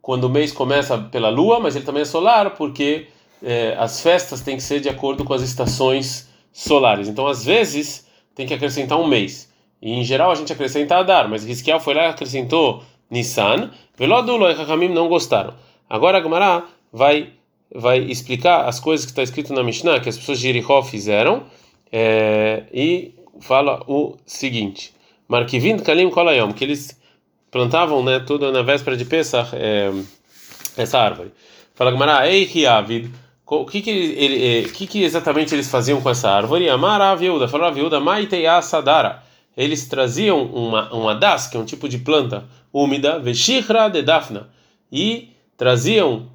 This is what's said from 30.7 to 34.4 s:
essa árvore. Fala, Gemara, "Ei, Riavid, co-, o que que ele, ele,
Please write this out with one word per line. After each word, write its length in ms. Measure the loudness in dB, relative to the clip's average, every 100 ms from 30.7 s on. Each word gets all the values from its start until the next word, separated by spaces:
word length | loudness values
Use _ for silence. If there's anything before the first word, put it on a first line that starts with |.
| -6
essa 240 | 0 2
árvore. 320 | 2 0 -14 _ _ -20 _
Fala, 160 | _ 0
Gemara, 400 | 2 4 4 4
"Ei, 140 | 2
Riavid, 640 | 2 2 4 4 2 -6 -6 -16 _ _ -6
co-, 160 | -4
o 40 | -4
que 160 | -6
que 80 | -4
ele, 240 | -2 -2 0
ele, 200 | 0 2